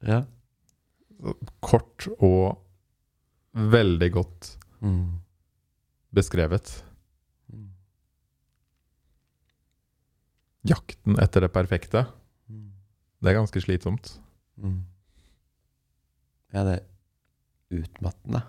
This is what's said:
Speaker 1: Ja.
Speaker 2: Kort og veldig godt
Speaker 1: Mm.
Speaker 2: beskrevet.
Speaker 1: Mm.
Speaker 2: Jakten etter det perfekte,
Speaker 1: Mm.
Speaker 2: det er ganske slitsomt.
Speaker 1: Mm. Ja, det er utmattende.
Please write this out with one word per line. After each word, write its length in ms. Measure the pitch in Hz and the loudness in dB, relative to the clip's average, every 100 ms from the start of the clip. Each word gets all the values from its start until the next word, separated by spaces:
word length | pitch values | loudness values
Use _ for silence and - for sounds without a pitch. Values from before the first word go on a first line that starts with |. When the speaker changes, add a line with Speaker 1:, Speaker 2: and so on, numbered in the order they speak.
Speaker 1:
Ja. 200 | 104 113 135 - _ _ _ _ _ _ _ - - - - - | -2 -2 -2 -12 _ _ _ _ _ _ _ -12 -10 -10 -12 -12
Speaker 2:
Kort 500 | - 117 - - - 214 | 0 2 2 -10 -12 2
og 400 | 95 92 92 - - _ _ _ _ _ _ _ _ | 4 6 2 -2 -12 _ _ _ _ _ _ _ _
veldig 540 | 113 107 117 104 85 87 | -2 4 6 6 4 2
godt 440 | 87 90 - - - - _ | 2 -2 -6 -20 -20 -20 _
Speaker 1:
Mm. 420 | 104 92 90 87 - _ _ _ _ _ _ _ _ | -2 0 -2 -6 -12 _ _ _ _ _ _ _ _
Speaker 2:
beskrevet. 580 | 98 92 87 80 87 - - - - _ _ _ _ - | 0 0 0 0 -2 -4 -14 -20 -20 _ _ _ _ -20
Speaker 1:
Mm. 200 | 110 101 92 98 _ _ _ _ _ _ _ _ _ _ _ _ _ _ _ _ _ _ _ _ _ _ _ _ _ _ _ | -20 -20 -20 _ _ _ _ _ _ _ _ _ _ _ _ _ _ _ _ _ _ _ _ _ _ _ _ _ _ _ _
Speaker 2:
Jakten 540 | - - - - - 104 | 0 0 -2 -6 0 2
etter 200 | 101 - | 4 2
det 120 | 90 | 2
perfekte, 540 | - 90 90 - 107 123 - _ _ - | 0 0 -2 -2 -2 -2 -8 _ _ -20
Speaker 1:
Mm. 240 | 107 104 98 _ _ _ _ | -20 -20 -20 _ _ _ _
Speaker 2:
det 80 | 95 | 2
er 60 | 101 | 2
ganske 220 | 107 95 | 0 -2
slitsomt. 560 | 87 92 - 92 - - - _ _ - | -2 -2 -2 -6 -8 -20 -20 _ _ -10
Speaker 1:
Mm. 220 | 101 92 90 - _ _ _ _ _ _ _ _ _ _ _ _ _ _ _ | -8 -6 -10 -18 _ _ _ _ _ _ _ _ _ _ _ _ _ _ _
Ja, 120 | 98 | -2
det 80 | 98 | 0
er 1080 | 90 - - _ _ _ _ _ _ _ 90 | -2 -6 -20 _ _ _ _ _ _ _ -8
utmattende. 640 | 82 - 90 - - 120 | -8 -8 -8 -8 -6 -6